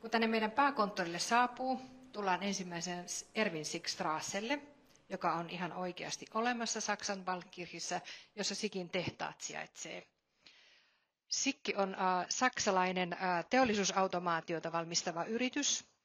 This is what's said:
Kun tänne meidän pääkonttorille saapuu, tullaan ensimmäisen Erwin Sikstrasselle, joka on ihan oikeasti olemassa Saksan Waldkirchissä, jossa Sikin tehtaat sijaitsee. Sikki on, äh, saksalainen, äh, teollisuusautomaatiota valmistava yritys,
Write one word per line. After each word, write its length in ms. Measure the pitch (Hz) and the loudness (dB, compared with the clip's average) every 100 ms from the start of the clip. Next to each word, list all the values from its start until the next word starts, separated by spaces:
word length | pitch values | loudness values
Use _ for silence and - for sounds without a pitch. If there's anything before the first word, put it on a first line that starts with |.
Kun 100 | 226 | 2
tänne 160 | 226 226 | 4 4
meidän 240 | 226 214 | 4 2
pääkonttorille 680 | 220 285 277 202 - 175 170 | 4 4 6 2 2 -2 -2
saapuu, 600 | - 233 247 247 254 262 - - - | 4 6 4 2 -2 -2 -4 -16 -14
tullaan 300 | - 196 180 | -4 0 2
ensimmäisen 640 | 196 190 180 170 170 180 175 - - | 0 -2 -4 -6 -4 -6 -6 -10 -6
Erwin 300 | - 214 165 | 0 0 0
Sikstrasselle, 960 | 151 165 - - 175 156 - 196 220 285 - - _ - _ | -4 -6 -4 -2 0 0 -2 -4 -2 -4 -4 -20 _ -20 _
joka 260 | 190 180 | -2 0
on 160 | 165 170 | 0 -2
ihan 220 | 175 175 | -4 -4
oikeasti 540 | 180 185 175 160 - - | -4 -6 -6 -6 -8 -4
olemassa 460 | 220 233 240 226 226 | 0 0 0 -2 -2
Saksan 460 | 208 208 - 196 185 | -2 -2 -2 -4 -2
Waldkirchissä, 760 | 185 170 - 170 170 - 175 - - - - | -4 -6 -12 -10 -8 -4 -4 -4 -16 -16 -6
jossa 180 | 196 | -4
Sikin 340 | 196 214 190 175 | -2 -4 -4 -2
tehtaat 500 | 185 160 - 156 156 | -2 -2 -4 -6 -6
sijaitsee. 680 | - 151 160 - 165 175 - _ _ _ - - - _ _ _ _ _ _ | -8 -8 -10 -12 -12 -12 -14 _ _ _ -20 -20 -20 _ _ _ _ _ _
Sikki 460 | - - - - 208 | -2 0 -2 -2 0
on, 180 | 196 | 0
äh, 320 | 190 190 180 175 | 2 2 2 0
saksalainen, 840 | - 254 - - 190 185 185 180 | 2 2 2 2 4 4 2 0
äh, 320 | 175 185 175 - | 0 0 0 2
teollisuusautomaatiota 1200 | 254 262 214 185 - 190 180 175 165 - 165 165 | 4 6 4 2 2 2 2 2 0 0 -4 0
valmistava 520 | 165 165 165 - 165 | -2 0 -2 -2 -2
yritys, 600 | 170 226 247 269 277 - - _ | -2 0 0 0 0 0 -4 _